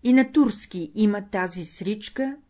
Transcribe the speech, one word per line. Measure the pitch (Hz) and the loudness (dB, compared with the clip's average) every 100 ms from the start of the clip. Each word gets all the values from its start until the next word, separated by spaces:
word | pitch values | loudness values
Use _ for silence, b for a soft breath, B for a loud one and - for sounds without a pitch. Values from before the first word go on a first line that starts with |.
И | 247 | 6
на | 262 262 | 4 4
турски | 311 269 - - 185 165 - | 4 2 0 -10 -10 -8 0
има | 214 208 202 | 2 2 -4
тази | 196 180 175 165 | -4 -4 -6 -14
сричка | - 185 214 - - 269 277 | -8 -6 -6 -8 -6 -6 -6